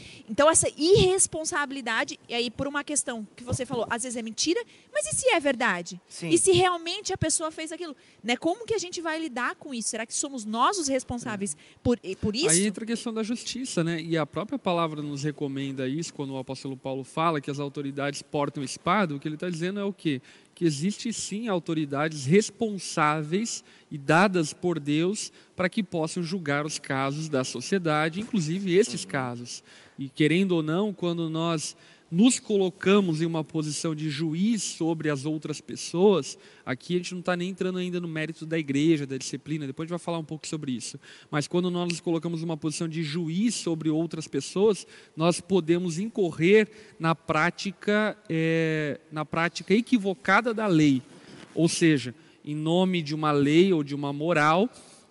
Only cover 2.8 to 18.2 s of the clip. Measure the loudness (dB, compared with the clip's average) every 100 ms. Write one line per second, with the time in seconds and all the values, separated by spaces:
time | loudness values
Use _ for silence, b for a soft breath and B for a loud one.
2.8 | -4 -2 -2 -6 -10 -14 -8 -6 -4 -4
3.8 | -4 -4 -6 -8 -8 -4 -2 -2 -4 b
4.8 | b -4 -4 0 2 2 2 0 0 0
5.8 | -4 -12 _ -10 2 2 6 6 4 0
6.8 | -6 -8 -6 -2 -2 -2 -4 -8 -10 -8
7.8 | -10 -12 b b -4 -2 0 -2 -2 -4
8.8 | -4 -8 -6 -4 -6 -4 -4 -6 -8 -8
9.8 | -6 -6 -6 -6 -6 -6 -6 2 2 2
10.8 | 0 -2 -2 -8 -6 -6 -6 -8 b b
11.8 | 0 0 -2 -6 -4 0 4 4 4 -2
12.8 | -6 -6 -4 -4 -4 -6 -6 -8 -6 -2
13.8 | -2 -2 -2 -2 -2 -4 -6 -4 -2 0
14.8 | 0 -4 -8 -4 -4 -4 -4 -4 -6 -4
15.8 | -4 -4 -6 -8 -8 -8 -8 -10 -10 -10
16.8 | -8 -8 -6 0 0 0 -2 -6 -6 -6
17.8 | -8 -4 -4 -4